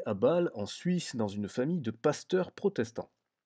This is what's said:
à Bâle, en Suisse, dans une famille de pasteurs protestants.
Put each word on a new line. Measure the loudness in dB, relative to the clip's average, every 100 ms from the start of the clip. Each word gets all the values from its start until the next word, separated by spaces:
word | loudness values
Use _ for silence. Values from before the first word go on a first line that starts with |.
| 2
à |
Bâle, | 2 4 4 2
en | -2 -6
Suisse, | -4 0 0 -2 -2
dans | -2
une | -2 -4
famille | -2 0 0
de | -2
pasteurs | 0 0 0 0 0 0
protestants. | -2 -2 0 -2 -4 -10 _ _ _